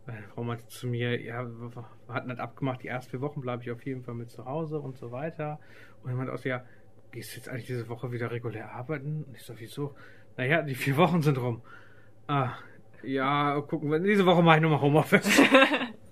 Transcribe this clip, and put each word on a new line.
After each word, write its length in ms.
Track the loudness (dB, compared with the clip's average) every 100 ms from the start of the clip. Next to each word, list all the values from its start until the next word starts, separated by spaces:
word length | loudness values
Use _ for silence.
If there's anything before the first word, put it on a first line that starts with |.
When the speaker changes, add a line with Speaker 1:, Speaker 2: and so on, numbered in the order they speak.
| -14
Speaker 1:
meine 160 | -14
Frau 200 | -12 -8
meinte 240 | -6 -8 -10
zu 180 | -12 -8
mir, 340 | -4 -2 -4
„Ja, 240 | -6 -10
wir, 320 | -10 -12 -14 -14
wir 80 | -16 -18 -10
hatten 220 | -8 -8
halt 100 | -8
abgemacht, 420 | -10 -4 -4 -4
die 60 | -8
ersten 220 | -10 -8
vier 100 | -8
Wochen 220 | -6 -6
bleibe 200 | -6 -6
ich 80 | -8
auf 140 | -10
jeden 180 | -8 -8
Fall 120 | -10
mit 160 | -10 -12
zu 160 | -12 -8
Hause“ 340 | -6 -6 -6
und 160 | -8 -12
so 160 | -12
weiter. 480 | -8 -8 -8 -8 -8 -14 -20 -20 -14
Und 80 | -8
ich 60 | -6
meinte 160 | -6
auch 60 | -6
so, 100 | -6
„Ja, 160 | -6 -8 -20 -20 -20 -16
gehst 240 | -14 -14
du 20 | -14
jetzt 140 | -10
eigentlich 160 | -10 -6
diese 240 | -6 -6
Woche 200 | -8 -8
wieder 200 | -6 -4
regulär 420 | -6 -8 -10 -10
arbeiten?“ 540 | -12 -8 -8 -6 -8 -8
Und 80 | -16
ich 60 |
so, 100 | -16 -16
„Wieso?“ 360 | -14 -10 -10 -10 -20 -20 -14 -4
„Na 80 | 0
ja, 160 | 2
die 120 | 0
vier 220 | -2 0 4
Wochen 240 | 4 4
sind 160 | 2 2
rum.“ 240 | -2 -6 -10 -20 -20 -20 -20 -16 -2
„Ah, 280 | -2 -2 -6 -16 -20 -20 -14
ja, 580 | -6 -2 0 2 0 -2
gucken 320 | -2 -4 0
wir, 60 | 0
diese 260 | 4 4
Woche 180 | 6 8
mache 140 | 8 8
ich 60 |
nochmal 180 | 6 4
Homeoffice.“ 640 | 6 4 6 4 6 6 8
Speaker 2:
<laughs> 60 | 8 8 4 -4 -8 -4